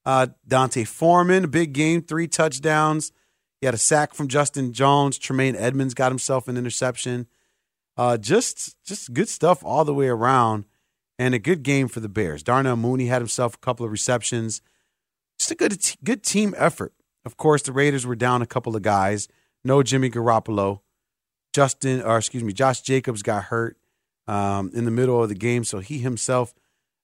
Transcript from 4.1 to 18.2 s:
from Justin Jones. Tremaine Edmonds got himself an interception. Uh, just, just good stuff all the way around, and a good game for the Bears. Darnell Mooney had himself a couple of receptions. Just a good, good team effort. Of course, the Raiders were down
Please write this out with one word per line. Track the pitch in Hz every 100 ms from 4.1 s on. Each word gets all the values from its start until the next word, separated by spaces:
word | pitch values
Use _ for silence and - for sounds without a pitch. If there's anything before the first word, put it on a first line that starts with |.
from | - 139
Justin | 143 143 143 123
Jones. | 113 139 143 139 -
Tremaine | - 131 131 101
Edmonds | 117 135 131
got | 120 127
himself | 131 - 131 127
an | 123
interception. | 123 - 127 120 127 123 120 _ _ _ _ _ _ -
Uh, | 123 117
just, | 104 208 - - - - -
just | 202 -
good | 123 220
stuff | - 160 180 -
all | 135
the | 151
way | 143 131
around, | 117 120 131 117 107 101 _ _ _ _ -
and | 127 123
a |
good | 113 180
game | 131 139 127
for | 120
the | 107
Bears. | 98 90 73
Darnell | 78 127 135 117
Mooney | 120 131 123
had | 123
himself | 117 - 120 -
a |
couple | - 120 117
of |
receptions. | 107 - 120 - 120 113 - _ _ _ _ _ _ _ -
Just | -
a | 339
good, | 330 302 - -
good | 135 240
team | - 196 208 -
effort. | 151 - 92 _ _ _ 123
Of | -
course, | 156 147
the | -
Raiders | 131 143 139 123
were |
down | 117